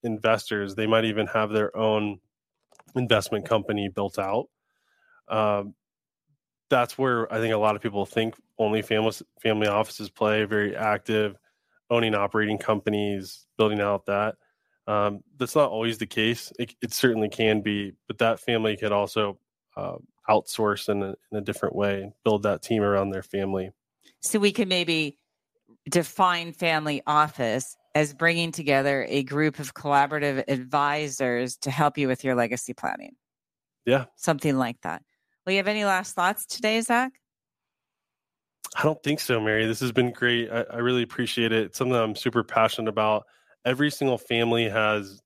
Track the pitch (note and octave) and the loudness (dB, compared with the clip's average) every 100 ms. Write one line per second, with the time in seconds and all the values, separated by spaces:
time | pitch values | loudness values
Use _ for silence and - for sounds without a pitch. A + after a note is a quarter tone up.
0 | A#2+ G#2+ A2+ A2 - G#2 G2+ G2 A2 A2+ | -4 -2 0 0 0 -4 -4 -4 2 2
1 | A2 G#2 G#2 A2+ G#2+ G#2+ G#2 - A2 G#2+ | 2 0 0 0 0 0 0 0 0 0
2 | G#2+ G2 _ _ _ _ _ _ - C3 | -2 -8 _ _ _ _ _ _ -8 -4
3 | B2 G#2+ - G#2+ G2+ A2 G2 G#2 G2+ F#2+ | 2 2 2 -4 0 0 0 -4 -4 -4
4 | G2+ - F#2+ A2 - _ _ _ _ _ | -4 -4 -2 -2 -4 _ _ _ _ _
5 | _ _ _ A2 G#2+ G#2 G2+ - _ _ | _ _ _ 0 0 0 -4 -14 _ _
6 | _ _ _ _ _ _ _ C3 A#2+ - | _ _ _ _ _ _ _ 2 2 0
7 | C3+ A#2+ A2+ A2+ A2+ A2 G#2+ G#2 A2+ G2+ | 0 0 0 -2 0 2 2 0 -2 -2
8 | G2 - A2+ - _ - A2 A2 G#2 G#2+ | -2 -2 -2 -4 _ -2 0 0 0 0
9 | A2 G#2+ - _ A#2 G#2+ G#2+ G2+ G#2+ - | 0 -2 -16 _ 0 2 2 2 -2 -6
10 | G#2 - G#2+ G#2+ G#2 G#2+ G#2 - G#2+ G#2+ | -14 -2 0 2 0 0 -2 -2 -2 -2
11 | - A2 G#2+ G2 _ _ _ _ _ A#2+ | 0 0 0 -4 _ _ _ _ _ 2
12 | A2+ G#2 G2+ A2 G#2+ G#2 - G#2+ A2 G#2 | 2 2 0 0 0 -2 0 0 0 -2
13 | G#2 G2+ F#2 - _ - A2 G#2+ G2+ G2 | -2 -4 -8 -18 _ 0 2 2 0 -2
14 | - G2+ G#2+ - _ _ _ _ - G#2+ | -2 -2 -2 -6 _ _ _ _ -2 0
15 | G#2 G#2 _ _ B2 D#3 C#3+ A2 A#2 A2+ | 0 -2 _ _ 0 2 2 2 -4 -4
16 | G#2+ - A2 B2 - - A#2+ - A#2 - | -4 0 0 0 -8 -10 -10 -8 -8 2
17 | B2+ A2+ G#2+ - A2 G#2+ G#2 G2+ G2+ - | 2 4 -2 2 2 2 0 -4 -6 -12
18 | _ G#2+ A2+ A2 - A#2 A2 G#2 G#2+ G#2 | _ 0 0 2 0 0 0 -2 0 0
19 | G2+ - G#2 G2 _ _ _ - F#2+ F2 | 0 0 -2 -4 _ _ _ -10 -10 -10
20 | - _ - A2 - - G#2 G2+ - G2+ | -16 _ 2 2 2 -2 0 0 -2 -2
21 | G2 - _ G#2+ G#2 - - - G2+ G2 | -2 -8 _ -8 -6 -4 -4 0 -2 -2
22 | G2 _ A2+ G#2 G#2 F2+ - A2+ G#2 G2+ | -8 _ 0 2 0 -4 -2 0 2 2
23 | G2 F#2+ - G2 G2 F#2+ F#2 _ _ _ | 0 -4 -6 -4 -2 -2 -6 _ _ _
24 | _ _ - G#3+ G3+ G3+ G3 F3+ E3+ D#3+ | _ _ -4 0 0 0 0 0 0 0
25 | D3 - _ _ _ _ _ A#2 - F3 | -2 -6 _ _ _ _ _ _ -2 0
26 | D#3+ - F#3 F3 E3+ E3 E3+ D#3 D3+ C#3+ | 0 2 2 2 -4 -4 0 0 0 -4
27 | - D3+ D3+ - A#2 A#2 - - _ - | 2 4 4 2 0 0 -4 -14 _ 0
28 | D3+ C#3 E3 E3+ E3+ D#3+ D3 C#3 C#3 C#3 | 0 2 2 2 -2 -4 2 2 2 0
29 | A#2 C3+ C3 C#3+ D#3 C#3+ C3+ - D3 C#3+ | 0 -2 -2 0 0 0 -12 -8 2 4
30 | C#3 D3+ C#3+ C3 - C3+ B2+ D3 C#3+ D3+ | 4 0 -2 -2 -2 -4 0 0 0 0
31 | D3+ C3 C3 A#2+ B2+ - C#3+ C3+ D3 D3+ | -4 -4 -2 0 -2 -4 -6 2 2 2
32 | C#3 B2+ C3+ B2 A#2 A#2+ - B2 - - | -2 0 0 0 0 -2 -8 -6 -6 -6
33 | G1+ _ _ _ _ _ _ _ - C3+ | -10 _ _ _ _ _ _ _ 2 2
34 | B2 _ - D3 D#3 C3+ B2 A#2+ - E2 | 0 _ -2 0 2 0 -2 -4 -8 -8
35 | _ _ _ _ - G3 F#3+ G#3+ G#3 F#3+ | _ _ _ _ -2 0 0 0 0 0
36 | F#3+ - F3+ G#3+ - - G#3+ A3 A3+ A#3+ | -2 0 0 0 -8 -4 0 0 2 2
37 | C4 _ _ _ _ _ _ _ _ _ | 2 _ _ _ _ _ _ _ _ _
38 | _ _ _ _ _ _ - - D3+ D#3 | _ _ _ _ _ _ -12 -2 -2 0
39 | C#3+ D3 - A#2+ G#2+ G#2+ A2 A2+ B2+ A#2 | -4 -4 -2 0 2 0 0 -2 -2 0
40 | B2 A#2 B2 A#2+ A#2 A#2 - A#2 A#2+ B2 | 0 0 0 0 -2 -4 -6 -4 0 0
41 | A#2 - A#2 - A2+ A2+ G#2+ - B2+ B2 | -2 -4 -4 0 2 2 0 -2 0 2
42 | A2 G#2 B2+ A#2 A2 - A2 - A2+ G#2 | 0 -2 0 0 2 4 4 2 -2 0
43 | G#2+ G#2+ - _ _ _ B2+ B2+ D3 - | 2 0 -2 _ _ _ -2 2 0 2
44 | C#3 B2 - A#2 A#2 A#2 A2+ G#2+ G#2+ G#2+ | 0 0 0 0 2 2 2 2 2 0
45 | G2 G2 | -4 -16